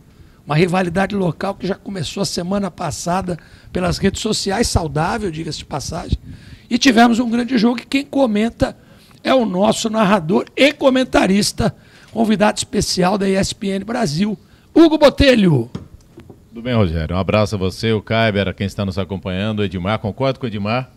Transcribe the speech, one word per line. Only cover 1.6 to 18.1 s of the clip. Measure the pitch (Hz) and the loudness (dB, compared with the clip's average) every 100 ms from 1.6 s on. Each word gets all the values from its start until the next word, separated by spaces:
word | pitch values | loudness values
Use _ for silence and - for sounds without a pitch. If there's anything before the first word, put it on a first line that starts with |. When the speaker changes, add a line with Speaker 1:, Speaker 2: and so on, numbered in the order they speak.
| 233 | -6
Speaker 1:
já | - | -6
começou | - 190 139 202 | -8 -10 -8 -6
a | 196 | -6
semana | - 175 202 196 | -6 -4 -4 -4
passada | - 170 - 170 180 185 160 - - - | -6 -8 -6 -4 -4 -4 -8 -12 -20 -8
pelas | 180 180 156 | -4 -2 0
redes | 196 - | 0 0
sociais, | 220 208 196 196 226 | -4 -4 -2 -2 0
saudável, | - 160 139 170 226 202 | 0 -2 -2 -2 -2 -4
diga-se | 156 156 - | -6 -8 -10
de | - | -10
passagem, | 147 - 165 - - - - - - - | -10 -8 -10 -4 -6 -6 -20 -20 -20 -4
e | 233 | 2
tivemos | 277 220 240 226 | 4 6 6 4
um | 247 | 0
grande | 233 240 254 | -2 0 2
jogo | 233 240 | 2 0
e | - | -2
quem | 277 285 | -4 -2
comenta | 277 262 208 226 - 175 - - - - - | 0 2 2 -2 0 -4 -4 -18 -20 -20 -6
é | - | 0
o | 262 220 | 2 2
nosso | 180 208 - 226 | 2 2 2 -2
narrador | 220 202 208 156 208 - - | 2 2 2 2 0 0 2
e | 285 | 2
comentarista, | 294 277 254 254 285 220 196 - - 226 - - - - | 4 2 2 2 2 2 2 0 0 -2 -4 -12 -20 -8
convidado | 220 214 208 208 208 | -2 0 2 2 0
especial | - 208 - - 175 202 | -4 -2 -2 0 0 2
da | 196 | 0
E | |
S | 190 190 | 0 -2
P | - 196 | -4 -6
N | 196 | -4
Brasil, | 196 240 202 147 214 202 _ - _ | -4 -4 -2 -2 -2 -4 _ -20 _
Hugo | - 330 311 | 6 6 6
Botelho. | 294 - 277 247 185 135 113 - - - _ - - - _ | 4 6 4 6 4 4 0 -10 -16 -20 _ -20 -20 -20 _
Speaker 2:
Tudo | 113 | -10
bem, | 120 117 | -2 0
Rogério? | 92 80 78 87 | 2 0 -2 -2
Um | |
abraço | 92 104 104 104 | 0 0 0 -2
a | |
você, | 92 - 113 | -4 -2 -2
o | 110 | -2
Kaiber, | - | -2